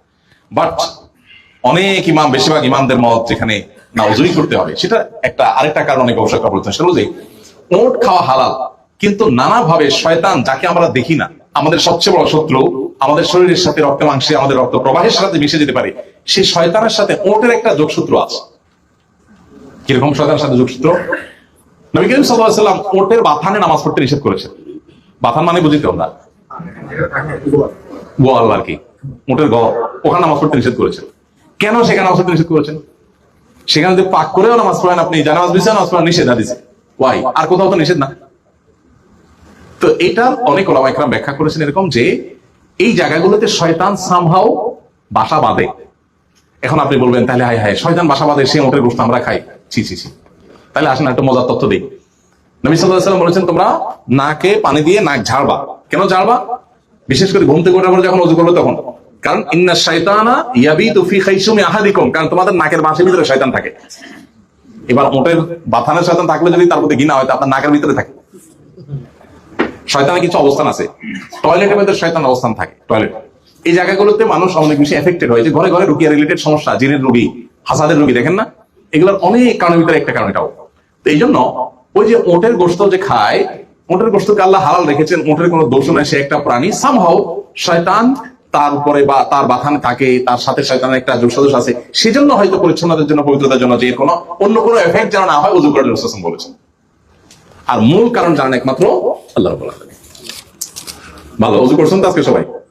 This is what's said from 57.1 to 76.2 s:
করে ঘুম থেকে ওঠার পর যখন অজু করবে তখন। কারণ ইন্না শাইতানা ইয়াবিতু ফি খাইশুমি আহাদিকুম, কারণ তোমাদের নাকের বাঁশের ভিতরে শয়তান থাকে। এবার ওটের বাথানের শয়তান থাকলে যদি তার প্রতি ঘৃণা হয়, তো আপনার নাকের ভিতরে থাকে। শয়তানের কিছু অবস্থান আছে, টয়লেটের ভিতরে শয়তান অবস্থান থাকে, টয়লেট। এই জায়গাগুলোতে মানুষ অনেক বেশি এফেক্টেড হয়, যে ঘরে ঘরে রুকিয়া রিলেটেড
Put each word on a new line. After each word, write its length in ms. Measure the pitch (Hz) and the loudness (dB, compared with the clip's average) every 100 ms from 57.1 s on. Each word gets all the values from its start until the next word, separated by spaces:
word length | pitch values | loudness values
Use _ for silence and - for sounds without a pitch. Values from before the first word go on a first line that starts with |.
| 131 190 190 | 0 0 2
করে 80 | |
ঘুম 200 | 139 156 | 2 2
থেকে 120 | 180 185 | 2 2
ওঠার 180 | 185 | 4
পর 80 | 185 | 2
যখন 180 | 185 185 | 2 2
অজু 160 | 165 165 | 2 2
করবে 200 | 170 170 | 4 2
তখন। 200 | 123 - - - - _ | 0 -2 -8 -16 -20 _
কারণ 220 | - 214 - | -4 -4 -2
ইন্না 220 | 160 180 | 0 2
শাইতানা 720 | 165 175 165 175 208 226 277 - | 2 0 0 0 2 2 0 0
ইয়াবিতু 500 | 120 143 156 220 190 | 2 2 2 2 2
ফি 160 | 175 190 | 2 0
খাইশুমি 420 | 190 190 220 214 | 2 0 2 2
আহাদিকুম, 480 | 170 202 196 190 151 | 2 2 2 2 0
কারণ 180 | 160 156 | 0 -2
তোমাদের 260 | 170 185 | 0 0
নাকের 280 | 180 156 165 | 0 0 0
বাঁশের 240 | 156 160 180 | 0 2 2
ভিতরে 180 | 180 | 2
শয়তান 280 | 151 135 131 | 2 0 0
থাকে। 220 | 110 - - - - - - - _ _ _ - - - | -2 -6 -12 -20 -20 -20 -20 -20 _ _ _ -20 -14 -2
এবার 180 | 127 135 | 0 0
ওটের 480 | 135 160 165 165 - 117 | 0 2 0 -2 -8 -4
বাথানের 340 | 117 131 165 | -2 0 0
শয়তান 240 | 175 175 165 | 0 0 0
থাকলে 260 | 147 170 | 0 0
যদি 140 | 170 175 | 2 2
তার 140 | 151 | 0
প্রতি 160 | 151 131 | 0 0
ঘৃণা 180 | 151 | 0
হয়, 100 | 135 | 0
তো 80 | 131 | 0
আপনার 160 | 127 135 | -2 -2
নাকের 220 | 135 147 | -2 0
ভিতরে 240 | 147 147 | 0 0
থাকে। 300 | 131 - - _ - - _ - - 143 139 - - - - - - - - - | -4 -6 -14 _ -20 -20 _ -20 -20 -14 -14 -14 -20 -20 -20 -12 -8 -8 -8 -4
শয়তানের 320 | 139 139 180 | 0 2 0
কিছু 180 | 170 131 | 0 2
অবস্থান 280 | 139 139 120 | 2 2 -2
আছে, 200 | - 87 - 110 95 - - | -4 -8 -10 -14 -14 -16 -6
টয়লেটের 340 | 135 180 202 202 | 0 0 2 2
ভিতরে 180 | 196 | 0
শয়তান 320 | 180 170 165 135 | 0 -2 -2 0
অবস্থান 280 | 127 120 | 0 -2
থাকে, 200 | 104 85 - - | -4 -8 -10 -4
টয়লেট। 240 | 107 104 - - _ _ _ | -2 -2 -6 -18 _ _ _
এই 80 | 170 | 0
জায়গাগুলোতে 520 | 175 180 196 208 - | 2 2 2 2 2
মানুষ 320 | 151 156 180 165 | 0 0 0 0
অনেক 220 | 151 143 | 2 2
বেশি 160 | 143 | 2
এফেক্টেড 360 | 151 165 175 131 | 0 0 0 0
হয়, 120 | 117 | 2
যে 80 | 117 | 2
ঘরে 200 | 147 185 | 2 2
ঘরে 160 | 170 190 | 2 2
রুকিয়া 240 | 147 156 | 2 2
রিলেটেড 280 | 147 | 2